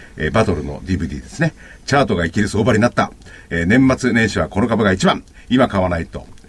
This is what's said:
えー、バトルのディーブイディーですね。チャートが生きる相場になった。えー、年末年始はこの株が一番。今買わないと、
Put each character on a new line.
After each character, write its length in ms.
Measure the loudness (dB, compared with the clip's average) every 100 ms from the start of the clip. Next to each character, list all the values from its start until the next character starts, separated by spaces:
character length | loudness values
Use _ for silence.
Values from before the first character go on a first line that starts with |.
| -20 -8
え 120 | -2
ー、 20 |
バ 140 | 0 0
ト 100 | -2
ル 80 |
の 180 | -6 -10 -4
デ 80 |
ィ 20 | -4
ー 40 |
ブ 60 | -4
イ 20 |
デ 80 | -8
ィ 20 |
ー 20 |
で 60 | -12
す 120 | -4
ね。 120 | -4 -4 -18 -18 -2
チ 100 | 0
ャ 60 |
ー 40 | 2
ト 80 | 0
が 100 | -2
生 60 |
き 100 | -2
る 60 | -2
相 160 | 0
場 100 | 2
に 60 | 2
な 100 | 2
っ 40 |
た。 180 | 0 -4 -6 -20 -20 -8
え 120 | -4
ー、 20 | 2
年 320 | 4 4 2
末 140 | 0
年 160 | 2 0
始 100 | 0
は 80 | -2
こ 140 | -2
の 60 | 0
株 160 | 2
が 100 | 2
一 120 | 2 2
番。 180 | 0 -6 -20 -2
今 180 | 2 2
買 120 | 2
わ 100 | 0
な 100 | -2
い 80 | -6
と、 180 | -10 -16 -20